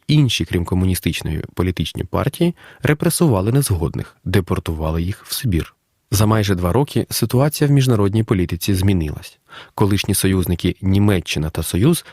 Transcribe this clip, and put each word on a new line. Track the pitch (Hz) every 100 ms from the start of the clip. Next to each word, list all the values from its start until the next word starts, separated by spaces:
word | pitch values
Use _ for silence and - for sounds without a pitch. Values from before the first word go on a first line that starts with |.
| -
інші, | 151 135 - -
крім | 90 87
комуністичної, | 90 92 90 87 78 76 78 -
політичні | - 92 87 78 -
партії, | - 90 95 - 175 - - -
репресували | - 151 170 - 170 101 98
незгодних, | 135 135 87 80 - - _ -
депортували | 95 87 87 - 80 78 82
їх | 87 - -
в |
Сибір. | - 127 82 - _ _ _ _
За | 101 104
майже | 110 98 92
два | 90
роки | 113 147 117 -
ситуація | - 117 123 147 - 147
в |
міжнародній | 143 131 113 101 107
політиці | 110 101 87 87 -
змінилась. | 95 98 92 76 - - - _ - - -
Колишні | 101 101 -
союзники | 95 98 95 87 87 90 -
Німеччина | 98 98 104 95 - 76 78
та | -
Союз | 78 87 127 170 -